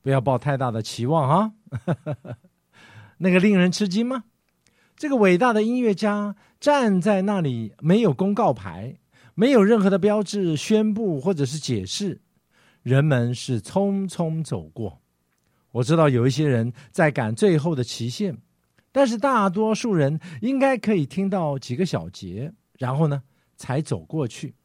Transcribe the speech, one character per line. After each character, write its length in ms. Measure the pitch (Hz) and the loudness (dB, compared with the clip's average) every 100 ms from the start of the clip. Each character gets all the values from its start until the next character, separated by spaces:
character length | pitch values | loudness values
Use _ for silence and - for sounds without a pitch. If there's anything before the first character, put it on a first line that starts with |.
不 80 | 135 | 0
要 100 | 135 | 0
抱 200 | 120 127 | 2 -2
太 180 | 143 135 | -2 -2
大 140 | 131 | -2
的 120 | 113 | -4
期 220 | 107 - | -8 -6
望 240 | 120 160 131 | -2 0 2
啊。 240 | 165 214 214 - 120 - 139 - 143 139 123 | 2 0 -6 -14 -10 -6 -6 -6 -12 -12 -18
<laughs> 800 | _ _ _ _ - - - _ | _ _ _ _ -20 -20 -20 _
那 100 | 180 | 2
个 100 | 180 | 4
令 180 | 202 196 | 4 4
人 140 | 180 | 4
吃 160 | 175 208 | 2 -2
惊 200 | 185 240 | 0 -2
吗？ 180 | 262 - _ _ _ _ _ _ _ | -6 -10 _ _ _ _ _ _ _
这 120 | 302 | -2
个 80 | 269 | 2
伟 220 | 202 180 | 4 4
大 140 | 247 | 4
的 100 | 214 | 2
音 180 | 220 254 | 0 0
乐 140 | 233 | 0
家 400 | 185 214 208 208 196 _ _ | 0 -2 -2 -4 -8 _ _
站 420 | - 294 233 185 | 2 4 4 2
在 220 | 175 196 | 2 0
那 180 | 196 202 | 0 0
里， 340 | 156 120 110 - | -2 -4 -8 -4
没 200 | 151 202 | 2 4
有 120 | 226 | 4
公 220 | 127 190 | 2 0
告 180 | 208 202 | 2 0
牌， 460 | 120 95 82 117 - _ _ - | 0 -6 -12 -12 -14 _ _ -16
没 180 | - 240 | 0 4
有 100 | 262 | 6
任 180 | 196 233 | 6 6
何 80 | 190 | 4
的 100 | 190 | 4
标 240 | 196 208 | 2 0
志 340 | 202 208 180 151 | -2 -2 -2 -2
宣 360 | - 220 214 | 0 2 2
布 260 | 208 214 147 | -2 -2 -2
或 120 | 151 | -2
者 140 | 175 135 | -2 -2
是 120 | 151 | -4
解 280 | - 113 95 | -4 -4 -4
释， 340 | - 202 - _ _ _ _ _ _ | -6 -6 -8 _ _ _ _ _ _
人 200 | 120 131 | 0 2
们 320 | 156 127 120 | 4 2 0
是 280 | 120 - 120 | -4 -4 -6
匆 440 | - 190 202 196 190 | -2 -2 0 -2 -6
匆 380 | - 165 160 | -4 -4 -4
走 200 | 156 98 | -6 -8
过。 360 | 78 - 107 - _ _ _ _ _ _ _ | -8 -10 -10 -10 _ _ _ _ _ _ _
我 120 | 120 | -4
知 120 | 123 165 | 0 4
道 120 | 156 | 4
有 180 | 123 127 | 4 2
一 40 | |
些 160 | 127 151 | 2 0
人 240 | 120 117 - - | 2 -2 -6 -12
在 200 | - 160 | 0 0
赶 240 | 135 110 | 2 -4
最 220 | 113 208 160 | 0 2 2
后 180 | 151 | 0
的 80 | 147 | -4
期 280 | 120 - 117 | -4 -6 -8
限， 260 | 123 202 - _ _ _ _ _ | -4 -6 -6 _ _ _ _ _
但 140 | 262 277 | 0 2
是 100 | 226 | 2
大 320 | 277 247 196 | 0 2 2
多 260 | 180 220 | 0 -2
数 200 | 214 247 | 0 0
人 260 | 185 139 156 180 147 | 2 2 -2 -8 -6
应 160 | 220 269 | -4 2
该 180 | 269 254 | 2 2
可 180 | 214 | 0
以 120 | 208 135 | 0 0
听 240 | - 196 | -2 -2
到 280 | 190 156 135 | -2 -2 -4
几 180 | - 123 | -6 -4
个 100 | 185 | -2
小 240 | 117 82 | -2 -6
节， 420 | - 92 95 139 - _ _ | -12 -12 -10 -10 -14 _ _
然 180 | 127 | -4
后 120 | 139 160 | 0 0
呢， 160 | 143 - _ _ _ | -2 -8 _ _ _
才 240 | - 131 | -6 -6
走 200 | 156 95 | -4 -8
过 280 | 80 160 123 | -6 -6 -6
去。 260 | - 139 - | -6 -14 -16